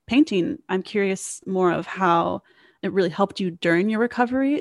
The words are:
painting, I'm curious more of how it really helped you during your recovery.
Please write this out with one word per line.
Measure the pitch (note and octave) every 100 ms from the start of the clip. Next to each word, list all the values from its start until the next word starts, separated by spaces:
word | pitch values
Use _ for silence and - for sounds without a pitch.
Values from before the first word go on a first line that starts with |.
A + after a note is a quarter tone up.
| -
painting, | A#3+ D#4+ G3 E3 - -
I'm | F#3+
curious | - G#3 G3 F#3+ - - -
more | F#3+ F3+
of | D#3+ F3
how | F3+ F#3 E3+ F3 F3+ - _ _ _
it | G3+
really | G3 F3
helped | D#3 G3 -
you | F#3
during | E3+ E3+ E3+ G#3
your | A3
recovery. | A#3+ - A#3+ B3+ C4+ D4